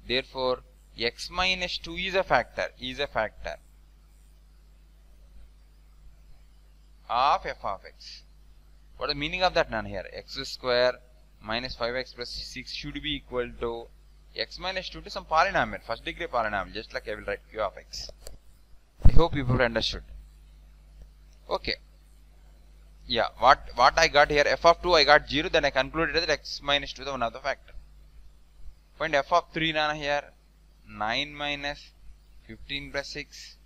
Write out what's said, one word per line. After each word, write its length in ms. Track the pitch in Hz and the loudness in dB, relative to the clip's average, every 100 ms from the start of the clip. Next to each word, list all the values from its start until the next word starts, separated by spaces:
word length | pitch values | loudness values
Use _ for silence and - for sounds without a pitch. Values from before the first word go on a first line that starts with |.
| - | -2
Therefore, 520 | 123 135 135 127 127 - - - - | -4 -4 -4 -2 -4 -8 -20 -20 -6
x 300 | 113 - - | -6 -4 -12
minus 460 | 175 185 185 180 - | -2 -2 -2 -4 -8
two 180 | - 170 | -10 -8
is 180 | 185 | -2
a 80 | 185 | -2
factor, 460 | 185 143 113 - 92 - | 2 2 0 -4 -6 -6
is 180 | 127 131 | -12 -6
a 80 | 143 | -4
factor 500 | 123 107 - - 76 - - - - - - - - - - - - - - - - - - - - - - - - - - - - - - - - - - - | -2 -4 -6 -12 -12 -18 -20 -20 -20 -20 -20 -20 -20 -20 -20 -20 -20 -20 -20 -20 -20 -20 -20 -20 -20 -20 -20 -20 -20 -20 -20 -20 -20 -20 -20 -20 -20 -20 -20 -4
of 360 | 113 135 180 | 2 2 2
f 200 | 170 131 | -2 -8
of 160 | 113 95 - | -8 -8 -12
x. 360 | - - - - - - - - - - - | -20 -20 -20 -20 -20 -20 -20 -20 -20 -20 -10
What 140 | 135 | -6
is 40 | |
the 60 | 147 | -4
meaning 220 | 151 180 | -4 0
of 120 | 185 | 0
that, 160 | 170 156 | 2 0
Nana, 180 | 117 101 | -2 -6
here? 180 | 101 87 | -10 -10
X 260 | - - 127 | -14 -14 -12
square 500 | 135 - 127 123 127 123 - - - - | -12 -8 0 2 2 0 -12 -20 -20 -20
minus 320 | 107 113 127 | -6 -6 -6
five 200 | - 117 | -6 -6
x 200 | 123 127 | -4 -8
plus 160 | - 120 | -12 -12
six 420 | - - - 120 | -10 -12 -14 -12
should 220 | - 147 147 | -12 -10 -10
be 140 | 143 143 | -6 -8
equal 340 | - 123 120 117 | -6 -4 -4 -4
to 260 | 120 117 117 - - - - - | -6 -6 -12 -20 -20 -20 -18 -8
x 220 | 117 - | -8 -6
minus 300 | 180 190 175 | -8 -8 -8
two 120 | 165 | -14
to 100 | 160 | -12
some 140 | 202 | -14
polynomial, 580 | 175 160 185 180 120 98 | 0 2 4 2 0 -4
first 220 | - 113 | -8 -8
degree 220 | - 160 170 | -8 -8 -4
polynomial, 460 | 123 110 104 92 | -2 -2 -2 -6
just 220 | 92 113 | -10 -10
like 140 | 127 113 | -12 -8
I 60 | |
will 100 | 107 | -10
write 160 | 101 101 - | -6 -8 -8
q 100 | 107 | -4
of 160 | 104 - | -4 -4
x. 340 | - - - - - - - - - - - _ | -16 -14 -14 -14 -14 -14 -18 -20 -20 -20 -20 _
I 80 | - | 12
hope 220 | - 120 | 12 10
you 100 | 147 | 2
people 180 | 127 123 | 0 2
understood. 420 | 123 113 110 95 - - - - - - - - - - - - - - - | 2 0 -4 -6 -12 -18 -20 -20 -20 -20 -20 -20 -20 -20 -20 -20 -20 -20 -8
Okay. 280 | 92 - - - - - - - - - - - - - - - | -8 -6 -8 -10 -20 -20 -20 -20 -20 -20 -20 -20 -20 -20 -20 -6
Yeah, 220 | 120 98 - | -2 -2 2
what, 320 | 113 147 - | 6 6 2
what 240 | - 131 156 | 4 4 6
I 80 | 160 | 4
got 240 | 139 147 | 6 4
here, 140 | 147 143 | 4 2
f 180 | - | 4
of 180 | 170 170 | 4 4
two 120 | 175 | 4
I 80 | 170 | 4
got 260 | 143 147 143 | 8 6 6
zero, 200 | 131 170 | -4 0
then 160 | 165 | 0
I 60 | 143 | 2
concluded 440 | 135 135 147 160 | 0 -2 -2 -2
that 160 | 147 165 | -2 0
x 300 | 147 - - | -2 -2 -12
minus 300 | 143 143 139 | -2 -2 -2
two 100 | - | -10
is 40 | 131 | -8
the 60 | |
one 100 | 135 | -4
of 100 | 117 | -4
the 80 | 127 | -4
factor. 320 | 139 127 - - - - - - - - - - - - - - | -8 -8 -10 -18 -18 -20 -20 -20 -20 -20 -20 -16 -16 -16 -20 -8
Find 160 | 156 | 0
f 180 | 151 139 | 0 4
of 200 | 175 - | 2 2
three, 200 | 170 160 | -4 -2
Nana, 240 | 156 151 151 | 0 -2 -2
here. 260 | 143 143 143 - - - - - - | -2 -2 -4 -18 -20 -20 -20 -20 -18
Nine 460 | 107 107 120 147 | -6 -2 -2 -4
minus 580 | 147 147 143 143 147 - - - - - - - | -6 -6 -6 -6 -10 -14 -20 -20 -20 -20 -20 -20
fifteen 460 | 113 - 143 143 | -18 -10 -10 -8
plus 160 | 135 139 | -8 -8
six. 480 | 147 139 - - - | -10 -12 -16 -20 -20